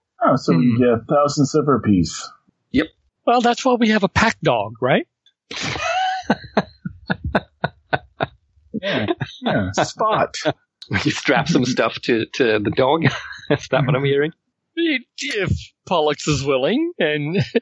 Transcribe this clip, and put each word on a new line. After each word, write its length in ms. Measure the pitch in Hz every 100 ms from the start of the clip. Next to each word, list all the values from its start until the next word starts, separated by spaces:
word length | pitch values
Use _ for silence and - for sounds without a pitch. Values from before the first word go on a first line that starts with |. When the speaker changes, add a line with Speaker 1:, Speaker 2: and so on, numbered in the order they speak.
| _ -
Speaker 1:
Oh, 140 | 440
so 220 | 160 - 139
we 160 | 123
Speaker 2:
Hmm. 40 | 117
Speaker 1:
get 60 | 123
a 160 | 117 -
thousand 380 | 147 143 147 135
silver 300 | 156 143 123
apiece. 520 | 107 95 80 - - - _ _ _
Speaker 3:
Yep. 160 | 127 160 _ _ _
Speaker 2:
Well, 160 | - 247
that's 220 | 233 233
why 100 | 262
we 160 | 240 226
have 120 | 214
a 60 | 185
pack 320 | - 220 -
dog, 340 | 143 120 101 113
right? 260 | 123 180 339 _ _ _ _
<laughs> 40 | - - 605 659 719 740 762 740 - - - - _ - - - - - - - _ - - _ - - - - - _ _ _ -
Speaker 1:
Yeah, 260 | 202 - 107 359 - -
yeah. 300 | 247 156 95
Spot. 640 | 98 151 - 220 214 - -
Speaker 3:
<laughs> 40 | 156 - _ _ - 98
You 60 | 135
strap 380 | - - 123 -
some 180 | 160 127
stuff 340 | 123 98 -
to, 200 | - 117 - -
to 240 | 123 107
the 100 | 107
dog. 340 | 107 131 160
<laughs> 460 | 143 - - - -
Is 180 | 143 -
that 120 | 131
what 100 | 127
I'm 120 | 131 139
hearing? 240 | 139 151 - _ _ _ 330
Speaker 2:
If 760 | 330 262 - - 277 226 175 - - _
Pollux 420 | - 175 151 147 -
is 160 | 143
willing 500 | 139 135 139 247 339 -
and, 460 | 156 151 147 190 - -